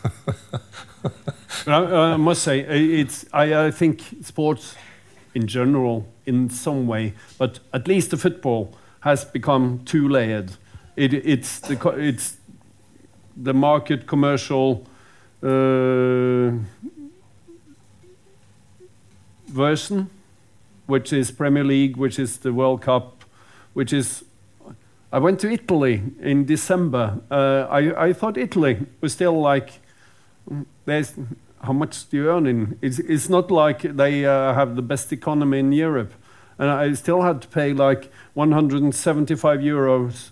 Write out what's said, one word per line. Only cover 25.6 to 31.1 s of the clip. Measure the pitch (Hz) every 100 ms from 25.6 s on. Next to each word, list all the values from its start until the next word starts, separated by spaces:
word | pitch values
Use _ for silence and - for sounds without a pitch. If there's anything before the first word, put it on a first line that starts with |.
| - 165 131 107 110 -
in | 143 143 139
December. | 151 - 180 170 127 110 107 -
Uh, | 139 135 139 131
I, | 143 151 - 165
I |
thought | 175 220 214
Italy | 240 - 147 101 143 -
was | 151
still | - 180 160
like, | 147 139 - - _ _ - _ _ _ - 147 139 _
there's, | - 151 135